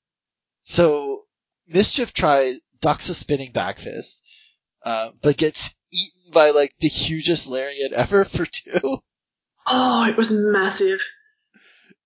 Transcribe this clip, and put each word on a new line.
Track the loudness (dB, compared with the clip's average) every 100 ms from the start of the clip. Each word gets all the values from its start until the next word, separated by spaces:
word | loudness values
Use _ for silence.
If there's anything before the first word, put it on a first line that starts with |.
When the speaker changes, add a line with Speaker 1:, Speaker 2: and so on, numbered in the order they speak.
| _ _ _ _ _ _
Speaker 1:
So, | -4 2 2 2 -4 -10 _ _ _ _ _
Mischief | 2 2 2 -2
tries, | 0 2 4 2 -2 _ -4
ducks | -2 0 -2
a | -4
spinning | -4 -4 -4
back | -6 -6 -8
fist, | -12 -10 -12 -14 -20 -20 -20 _ _ _ -6
uh, | -6 -6 -4
but | -2 0
gets | 0 -2 -6 -8 _
eaten | -6 -6 -10 _
by, | 4 6
like, | 6 2 0
the | -2
hugest | -2 -4 -2 0 0 -2
lariat | -4 -6 -6 -4
ever | -2 2 2 2
for | -2 -4
two. | -6 -2 -2 -2 -6 _ _ _ _ _ _ -2
Speaker 2:
Oh, | 0 2 2 2
it | 2
was | 0
massive. | 0 2 2 0 0 0 0 -6 -12 _ _ _ _ -20 _ _ _